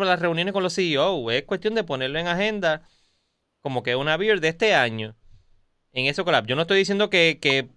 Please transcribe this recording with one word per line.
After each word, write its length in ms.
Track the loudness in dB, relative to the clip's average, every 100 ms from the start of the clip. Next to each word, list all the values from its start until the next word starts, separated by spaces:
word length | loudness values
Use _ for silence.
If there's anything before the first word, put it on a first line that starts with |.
las 140 | 2 2
reuniones 320 | 0 0 -2
con 100 | -2
los 80 | -2
C 200 | 0 0
E 60 | 2
O. 320 | 2 0 -2
Es 140 | -2
cuestión 300 | -2 -4 -2 -2
de 80 |
ponerlo 340 | -2 -4 -4 -4
en 80 | -2
agenda 560 | -2 -2 0 0 -2 -6 _ _ _ _ _ _ _
como 220 | -6 -4
que 100 | -2
una 220 | -2 0 0
beer 240 | 0 0
de 80 | 0
este 260 | 0 2
año 400 | 2 2 -2 -10 -12 -20 -20 _ _ _ _ _
en 140 | -4 -2
ese 180 | -2
collab. 220 | 0 0 2
Yo 100 | -2
no 60 |
estoy 160 | 2 2
diciendo 300 | 2 0 0
que, 280 | 4 2 2
que, 280 | 0 0 -2